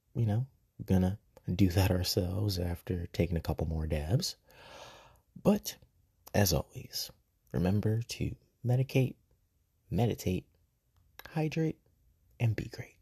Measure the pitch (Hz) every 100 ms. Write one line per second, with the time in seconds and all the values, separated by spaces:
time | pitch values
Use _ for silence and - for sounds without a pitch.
0 | _ 127 110 110 131 _ _ - - 92
1 | 92 104 _ - - 90 95 95 92 92
2 | 87 - 90 95 104 90 87 87 - 90
3 | 87 - 85 82 - 78 80 80 78 78
4 | 78 131 - - _ - - - - -
5 | - _ _ - - 208 - - - _
6 | _ _ - 101 95 78 - - - -
7 | - - _ _ _ - 90 104 107 113
8 | - - 113 - _ _ 120 123 131 135
9 | 127 - _ _ _ _ _ _ - 87
10 | 113 - 92 90 - _ _ _ _ _
11 | _ - - 160 156 160 160 - _ _
12 | _ _ _ - 117 104 120 - - _